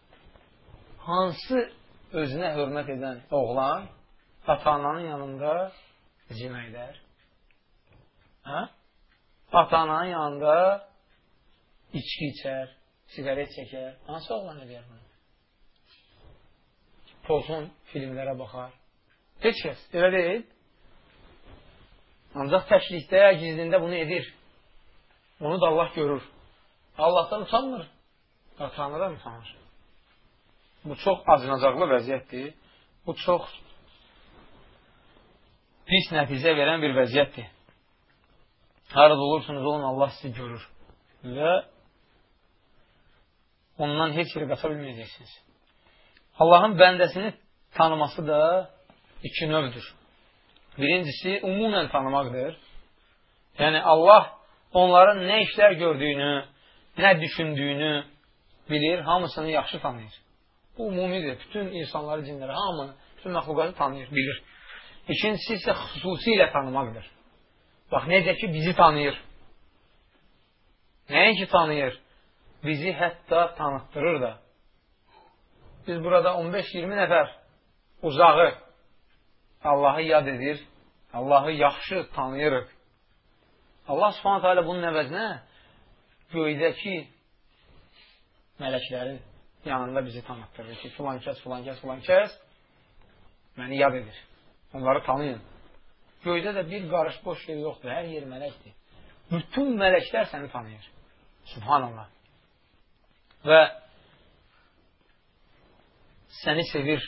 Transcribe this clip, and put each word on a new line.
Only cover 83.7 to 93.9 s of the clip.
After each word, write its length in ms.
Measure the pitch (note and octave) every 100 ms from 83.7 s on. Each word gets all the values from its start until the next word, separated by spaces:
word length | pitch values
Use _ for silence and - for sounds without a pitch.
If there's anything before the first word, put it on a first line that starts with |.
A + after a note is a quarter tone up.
| _ -
Allah 240 | C#3+ G#3
Subhanahu 300 | G3 G3 G3
taala 240 | F3+ F3+ E3
bunun 160 | F3+ E3+
əvəzinə 360 | D#3 C3+ F3 A3 D3 - _ _ _ _ _ _ _ _
göydəki 640 | E3 D#3 D3 E3 - G#3 F3+ C#3 _ _ _ _ _ _ - _ _ - _ _ _ _ -
mələklərin 640 | C#3 B2+ - B2 B2+ C3+ - - _ _
yanında 400 | D3+ C3 B2+ C3
bizi 220 | C3 A#2+ A#2
tanıtdırır 500 | B2 A2 - A2+ A2+
ki, 60 | B2 -
filan 240 | C#3+ B2+
kəs, 160 | C3+ C3
filan 200 | B2+ B2
kəs, 160 | B2+ C3
filan 200 | C3 B2+
kəs 320 | A#2 F#3 G#3 - _ _ _ _ _ - - _ - _ _ -
məni 200 | B2+ C#3
yad 160 | C#3